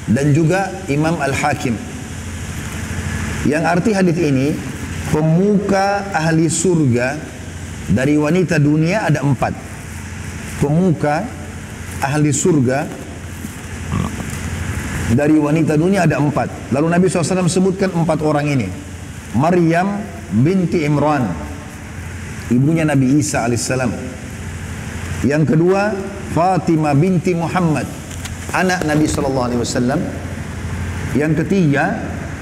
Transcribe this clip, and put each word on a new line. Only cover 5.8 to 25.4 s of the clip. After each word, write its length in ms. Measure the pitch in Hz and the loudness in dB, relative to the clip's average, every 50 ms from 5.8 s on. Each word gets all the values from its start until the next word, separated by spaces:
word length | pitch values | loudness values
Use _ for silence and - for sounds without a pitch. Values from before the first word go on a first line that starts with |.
| 196 202 202 202 196 196 | 2 2 0 0 -2 -2
ahli 400 | - 160 156 165 160 160 165 156 | -2 0 2 2 4 4 4 2
surga 640 | - - - 190 180 160 151 131 117 120 123 131 147 151 - - - - - - - - - - - - - | 2 2 2 2 2 4 4 4 4 2 2 0 -2 -4 -8 -12 -12 -12 -12 -12 -12 -10 -10 -10 -10 -10 -2
dari 320 | - 87 117 131 143 147 151 | 0 0 2 4 4 4 4
wanita 400 | 151 147 165 190 180 - 175 151 | 4 2 2 2 2 2 2 4
dunia 480 | 143 147 151 156 156 165 190 220 208 | 4 4 4 4 2 2 2 0 2
ada 160 | 165 151 151 135 | 2 2 2 2
empat. 320 | 143 135 - 135 107 90 - - - - - - - - - - - - - - - - - - - - - | 2 2 2 0 -2 -2 -4 -8 -10 -12 -12 -12 -12 -12 -12 -12 -10 -10 -10 -10 -10 -10 -10 -10 -10 -4 -2
Pemuka 640 | 147 143 147 170 185 185 147 - - 147 - - 214 254 - - - - - - - - - - - - - - - | 0 2 2 4 4 4 2 2 2 0 0 0 -2 -4 -8 -10 -12 -12 -12 -12 -12 -12 -12 -12 -12 -10 -6 -4 -2
ahli 260 | 139 143 151 151 151 135 | -2 2 2 2 2 2
surga 500 | - - 196 170 147 127 123 127 139 165 - - - - - - - - - - - - - - - - - - - - - - - - - - - - - - - - - - - - - - - - - - - - - 113 | 2 2 2 4 4 4 2 2 0 -2 -4 -8 -12 -12 -12 -12 -12 -12 -12 -12 -10 -10 -12 -12 -12 -12 -12 -10 -10 -6 -4 -4 -2 -2 -4 -6 -8 -8 -8 -8 -8 -6 -6 -6 -6 -6 -6 -6 -6 -6 -6 -4 -4 -2 0 2
dari 240 | 131 143 151 156 156 | 2 4 4 4 4
wanita 400 | 151 143 147 165 156 160 156 147 | 4 4 2 2 2 2 2 2
dunia 240 | 160 185 196 196 170 | 4 4 4 4 4
ada 160 | 156 147 131 | 2 2 2
empat. 560 | 143 151 - 147 117 - - - - - 110 | 0 0 0 0 -2 -2 -6 -10 -4 -2 0
Lalu 120 | 135 156 165 | 0 2 2
Nabi 140 | 175 175 180 | 4 4 4
sallallahu 240 | 185 - 180 160 - | 4 2 0 0 0
alaihi 160 | 190 185 185 | 0 0 0
wasallam 40 | 165 | 2
sebutkan 380 | - 190 185 196 180 190 196 185 175 | 2 4 2 2 2 2 0 0 0
empat 240 | 170 160 170 156 143 151 | 0 0 2 0 0 2
orang 240 | 151 147 147 147 147 | 2 2 2 2 2
ini. 160 | 143 131 104 92 90 95 - - - - - - - - - - - 110 | 0 0 0 -2 -4 -8 -12 -12 -14 -14 -14 -14 -14 -14 -12 -4 0 2
Maryam 640 | 143 170 185 180 170 160 165 170 185 202 202 202 - - - - - - 87 110 131 | 2 4 4 4 4 4 4 2 2 0 -2 -4 -6 -8 -10 -12 -8 -2 2 4 4
binti 400 | 160 196 190 175 160 - 175 147 | 4 4 2 2 2 0 0 2
Imran, 480 | 147 151 143 143 151 151 143 120 95 82 73 - - - - - - - - - - - - - - - - - - - - - - | 2 2 2 2 2 2 2 0 -2 -2 -6 -8 -10 -10 -12 -12 -14 -14 -14 -14 -14 -12 -12 -10 -10 -10 -12 -12 -10 -12 -10 -2 0
ibunya 320 | 117 123 135 147 165 165 156 | 2 4 4 4 4 2 2
Nabi 400 | 151 147 139 135 127 139 151 135 | 2 4 4 4 4 4 2 2
Isa 240 | - - 131 113 | 2 -2 0 0
alaihissalam. 440 | 120 120 113 - - 131 127 127 113 - - - - - - - - - - - - - - - - - - - - - - - - - - | 0 0 0 -2 -2 -2 -2 -2 -2 -4 -4 -8 -10 -10 -10 -12 -12 -10 -10 -10 -10 -8 -10 -10 -10 -10 -10 -10 -8 -8 -8 -8 -6 -4 -2
Yang 320 | - 120 143 156 | 0 2 2 4